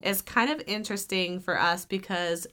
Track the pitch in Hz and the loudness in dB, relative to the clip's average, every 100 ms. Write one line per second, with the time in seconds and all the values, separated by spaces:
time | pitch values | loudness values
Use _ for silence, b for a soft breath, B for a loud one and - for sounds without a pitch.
0 | - 196 - 247 247 311 - 214 214 202 | -2 0 0 2 2 2 -2 -4 -2 -4
1 | - 190 175 180 185 143 170 175 - 190 | -2 0 0 -2 0 2 2 2 -2 -4
2 | 190 180 175 170 - | -2 -2 0 -2 -4